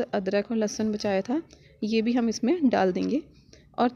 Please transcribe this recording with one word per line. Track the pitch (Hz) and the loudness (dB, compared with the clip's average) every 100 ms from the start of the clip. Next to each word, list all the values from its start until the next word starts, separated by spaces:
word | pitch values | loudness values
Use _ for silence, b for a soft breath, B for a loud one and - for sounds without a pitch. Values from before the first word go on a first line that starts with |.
| 240 | -4
अदरक | 208 190 202 202 | -4 -2 -2 0
और | 226 | -2
लहसुन | 208 - 220 | -2 -2 -4
बचाया | 208 208 190 | -2 -2 -2
था, | 196 285 - b b b | 0 -4 -6 b b b
ये | 214 220 | -2 0
भी | 220 | 2
हम | 240 233 | 2 0
इसमें | 220 240 359 277 | 0 0 2 2
डाल | 202 190 | 4 2
देंगे | 180 185 285 - b b b b - | 0 -2 -4 -6 b b b b -2
और | 247 | -2